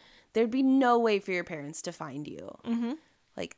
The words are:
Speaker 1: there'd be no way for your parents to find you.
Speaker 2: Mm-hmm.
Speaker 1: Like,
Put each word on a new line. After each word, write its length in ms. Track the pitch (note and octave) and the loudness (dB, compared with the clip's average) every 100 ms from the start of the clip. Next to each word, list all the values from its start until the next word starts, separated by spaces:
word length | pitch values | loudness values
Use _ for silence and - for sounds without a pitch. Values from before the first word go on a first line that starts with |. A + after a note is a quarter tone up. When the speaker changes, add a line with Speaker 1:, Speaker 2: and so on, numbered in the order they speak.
| - - _ | -20 -20 _
Speaker 1:
there'd 160 | A3 A3+ | 0 2
be 120 | C4 | 2
no 360 | C4 C4+ C4 A#3+ | 4 6 6 4
way 200 | A3+ G3+ | 4 2
for 140 | G3+ | 0
your 120 | F3+ | -4
parents 360 | E3+ D#3 C#3+ D#3+ | -4 -10 -10 -10
to 100 | F3 | -10
find 360 | E3+ D#3 C3+ D3+ | -10 -10 -10 -10
you. 300 | - F#2 - A#3 | -12 -16 -12 -4
Speaker 2:
Mm-hmm. 260 | A#3 A#3 D#4 _ _ _ - | -4 -4 -8 _ _ _ -10
Speaker 1:
Like, 180 | - | -10